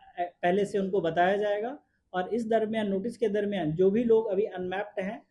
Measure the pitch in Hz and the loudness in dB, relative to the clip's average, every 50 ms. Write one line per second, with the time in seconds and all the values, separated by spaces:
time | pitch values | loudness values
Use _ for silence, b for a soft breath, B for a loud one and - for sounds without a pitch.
0 | - - - 180 175 - - _ - 175 180 208 196 202 - 202 190 190 202 190 | -16 -12 -8 -6 -6 -6 -4 _ 0 2 2 2 0 0 -2 -2 -2 0 0 0
1 | 165 165 156 175 175 185 202 202 208 208 202 208 220 247 294 302 _ _ _ _ | 0 0 2 2 2 4 2 2 0 0 -2 -2 -4 -6 -8 -10 _ _ _ _
2 | _ _ - 180 180 185 208 240 226 220 226 220 220 214 226 220 214 202 196 190 | _ _ -6 -6 -4 -2 -4 -4 0 0 0 0 0 0 -2 -2 -2 0 -2 -2
3 | 196 233 - - - 208 202 214 208 208 202 190 160 151 160 175 185 196 196 233 | -2 -4 -4 -2 -2 0 0 0 -2 -2 -2 -2 -2 -2 0 2 4 4 4 4
4 | 247 226 226 220 226 220 190 196 214 - 190 180 180 180 185 196 208 - - 208 | 4 4 4 4 4 2 0 0 -2 -2 -4 -6 -6 -4 -4 -4 -6 -6 -6 -6
5 | 185 196 233 294 - _ | -6 -6 -8 -10 -14 _